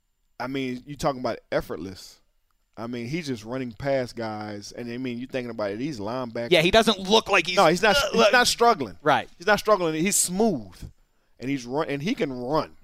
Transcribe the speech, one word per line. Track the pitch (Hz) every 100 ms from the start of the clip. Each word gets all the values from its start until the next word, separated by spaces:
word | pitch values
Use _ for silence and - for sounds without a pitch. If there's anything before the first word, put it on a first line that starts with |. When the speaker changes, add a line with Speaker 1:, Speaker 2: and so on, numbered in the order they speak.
| _ _ _ -
Speaker 1:
I | 123
mean, | 139 131 123 143
you | 143
talking | 160 131
about | 123 104 -
effortless. | 151 - 95 - 90 - - _ _ _ _ _ -
I | 117
mean, | 123 120
he's | 165 147
just | 120
running | 107 131 127
past | 107 139 135 123 113
guys, | 110 107 107 104 101
and, | - 120
I | 120
mean, | 131 120
you're | 127
thinking | 131 120
about | 113 104
it, | 104
he's | 139 123
linebacker. | 101 127 123 117 120
Speaker 2:
Yeah, | 170
he | 160
doesn't | 220 220 196
look | 190 220 -
like | 196 175
he's | 180
Speaker 1:
No, | 170
he's | 170
not, | 208 190
Speaker 2:
uh, | 190 190
Speaker 1:
he's | 220
not | 247 247
struggling. | - 233 202 113 87
Speaker 2:
Right. | 147 127 95 -
Speaker 1:
He's | 175
not | 208
struggling. | - 208 170
He's | 156 185 -
smooth, | - 180 220 147 98 - - _ _ _ _ -
and | 127
he's | 139 120
run, | 139 165
and | 143
he | 156 -
can | 160
run. | 127 123 156 98 -